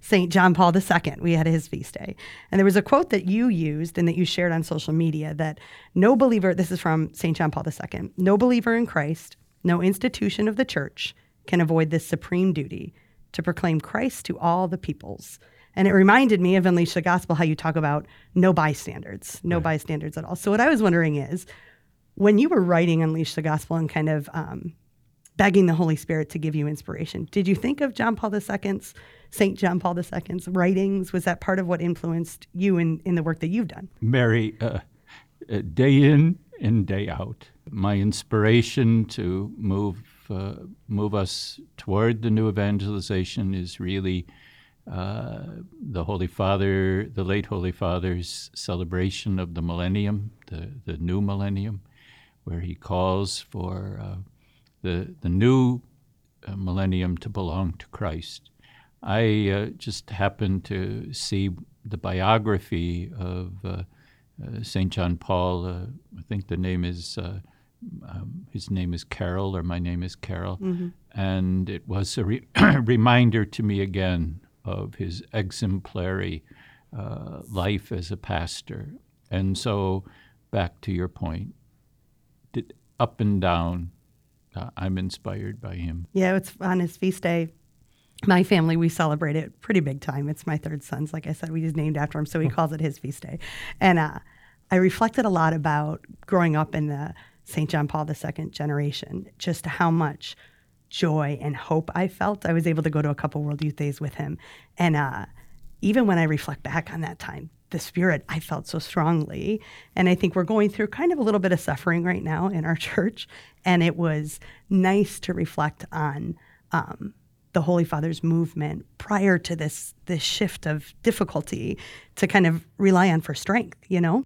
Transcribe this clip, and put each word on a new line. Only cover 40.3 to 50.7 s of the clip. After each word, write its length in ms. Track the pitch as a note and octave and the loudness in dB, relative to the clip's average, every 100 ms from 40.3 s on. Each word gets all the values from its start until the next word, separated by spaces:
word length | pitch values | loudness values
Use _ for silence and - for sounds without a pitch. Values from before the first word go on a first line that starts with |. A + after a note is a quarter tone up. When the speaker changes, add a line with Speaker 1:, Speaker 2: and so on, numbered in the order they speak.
| F#2 G2 B2 F#3 - - | -8 -6 -10 -16 -20 -6
Speaker 2:
move 280 | G2+ G#2 | -2 0
us 440 | G#2 G2 - - - - - | 0 -2 -4 -10 -14 -20 -16
toward 420 | - G2 A2+ A2+ | -2 2 2 2
the 100 | A2+ | 2
new 160 | A2 A2 | 2 2
evangelization 1040 | G2+ G2+ G2+ G2 G#2 - F#2+ F2+ - G2 | 0 0 0 -2 -6 -2 -2 -2 -4 -4
is 260 | F#2+ F2 - | -4 -6 -8
really, 460 | F2+ G2 F#2+ F2+ E2+ - - _ _ _ - | -4 -2 -2 -2 -4 -18 -20 _ _ _ -10
uh, 540 | F#2 F#2+ G#2+ - G#2+ - - F3+ D#4+ | -8 -6 -6 -8 -10 -12 -14 -18 -16
the 240 | F#3+ F#2+ | -8 -6
Holy 220 | D#2+ G2 F2+ | -4 -2 -4
Father, 800 | - G2 G2 G2 F#2+ F#2+ F#2+ G#2+ | -2 0 2 2 2 2 0 -2
the 160 | - | -6
late 220 | F#2 G2+ G2 | -2 -2 -2
Holy 260 | G2+ F2+ | -4 -4
Father's 800 | F2 F#2 F2+ F2+ F2 E2+ - - | -2 -2 -2 -2 -4 -6 -12 -14
celebration 840 | - - F2 F2 F2+ F#2+ F#2+ A2 F#2+ | -12 -6 -6 -4 -2 -2 -2 -4 -2
of 160 | F2 | -4
the 80 | E2+ | -4
millennium, 680 | E2+ E2+ F2+ G2 G#2 G#2 G#2+ - - | -4 -2 -2 0 0 -2 -6 -12 -16
the, 220 | E2 F2+ | -12 -12